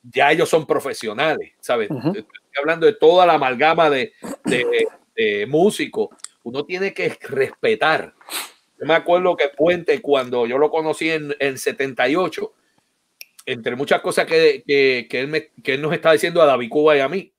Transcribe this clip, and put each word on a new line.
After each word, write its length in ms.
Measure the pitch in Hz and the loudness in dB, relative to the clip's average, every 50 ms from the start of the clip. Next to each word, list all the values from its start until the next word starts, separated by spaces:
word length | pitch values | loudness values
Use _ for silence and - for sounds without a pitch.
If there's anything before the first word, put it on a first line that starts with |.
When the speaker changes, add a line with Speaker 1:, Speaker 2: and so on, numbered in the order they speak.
Speaker 1:
ya 300 | _ 120 - 131 139 143 | _ -8 0 2 2 2
ellos 160 | 160 165 160 - | 4 2 0 2
son 180 | - 160 143 | 0 0 0
profesionales, 880 | - 151 131 - 135 113 - 120 107 104 120 151 160 135 - - - _ _ | 0 -4 -4 -2 -6 -10 -8 -8 -10 -4 -4 -2 -2 -2 -4 -8 -14 _ _
¿sabes? 300 | - - 123 117 107 - | -4 -4 -2 -2 -2 -4
Speaker 2:
Ujú. 180 | 151 123 123 156 | -6 -4 -4 -4
Speaker 1:
Estoy 160 | 202 110 104 _ _ - _ _ - 143 | -4 -4 -10 _ _ -20 _ _ -8 -6
hablando 280 | 143 156 170 165 160 | -2 -2 -2 2 2
de 80 | 147 143 | 2 2
toda 320 | - 156 160 175 180 180 | 6 4 6 6 8 6
la 80 | 170 160 | 6 4
amalgama 560 | 143 139 131 127 117 151 160 165 170 160 151 | 2 2 0 0 2 2 2 4 4 4 2
de, 240 | 139 131 117 - _ _ - - 277 - - | 2 0 -2 -6 _ _ -16 -16 -16 -8 -4
de, 440 | - 123 123 120 120 120 113 113 110 - - _ _ - | -2 -2 -2 0 0 0 0 0 -2 -4 -14 _ _ -6
de 320 | 113 110 107 104 101 104 | -2 -2 -2 0 -2 -4
músicos. 640 | 127 143 160 185 214 - - 147 113 - 113 107 - - _ - - _ _ | 0 2 4 4 2 2 0 -8 -6 -4 -6 -6 -6 -6 _ -20 -20 _ _
Uno 220 | - 120 123 139 143 | -14 -10 -8 -8 -8
tiene 300 | - 180 180 196 196 - | -6 -6 -6 -6 -6 -4
que 240 | - 175 151 - - | -4 -4 -6 -6 -8
respetar. 960 | - - 139 135 127 - - - - 117 110 147 143 156 156 - - - _ _ _ - - - - - _ _ _ _ _ - | -12 -8 -2 -2 -2 -2 -4 -4 0 0 0 2 0 0 0 -2 -4 -8 _ _ _ -12 -12 -12 -12 -12 _ _ _ _ _ -10
Yo 80 | 131 | -2
me 80 | 147 165 | 0 0
acuerdo 420 | 160 160 170 175 180 185 180 165 | 0 2 2 2 2 2 0 0
que 120 | - 147 139 | 0 -2 -4
Puente, 520 | - - 156 175 180 175 170 - 147 123 | 0 0 0 0 0 0 0 -2 -2 -2
cuando 460 | - 139 143 131 127 123 123 123 117 | 0 0 0 0 0 -2 -2 -2 -2
yo 100 | 117 123 | -2 0
lo 140 | 139 151 147 | 0 0 0
conocí 400 | 151 160 156 156 151 - 165 160 | 0 -2 -2 -2 -4 -4 -4 -4
en, 240 | 160 156 151 143 143 - | -4 -4 -6 -8 -6 -4
en 200 | 135 139 131 127 | -4 -4 -4 -4
setenta 500 | - 139 123 - 135 135 120 131 127 131 | -6 -6 -4 -4 -6 -6 -2 -2 0 0
y 80 | 151 | 0
ocho, 380 | 180 185 160 - - - - _ _ _ _ _ _ _ _ _ _ _ _ _ _ - _ _ _ - | 0 -2 -2 -4 -8 -12 -12 _ _ _ _ _ _ _ _ _ _ _ _ _ _ -20 _ _ _ -10
entre 320 | 127 127 120 113 127 120 | -10 -10 -6 -6 -6 -6
muchas 240 | 127 143 - 190 170 | -6 -2 -2 -2 -2
cosas 240 | - 185 151 - 151 | 0 -2 -2 -2 -2
que, 380 | - 160 160 160 151 135 135 - | 2 2 4 4 4 2 0 -2
que, 400 | - 143 139 135 135 131 120 117 - | -2 2 2 4 2 2 0 -4 -6
que 100 | 131 123 | -6 -6
él 80 | 131 147 | -4 -4
me, 200 | 156 151 156 _ _ - | -4 -6 -6 _ _ -12
que 120 | - 135 131 | -6 -4 -4
él 80 | 139 | -4
nos 100 | 151 147 | -2 -4
estaba 220 | 170 160 - 160 160 | -4 0 2 2 2
diciendo 260 | 151 - 170 165 175 | 4 2 0 2 4
a 60 | 160 | 4
David 240 | 143 131 120 123 113 | 4 4 2 -2 -2
Cuba 260 | 123 151 151 156 147 | 0 2 4 4 4
y 40 | 139 | 4
a 80 | 135 147 | 2 0
mí 240 | 175 196 - _ _ | -4 -6 -8 _ _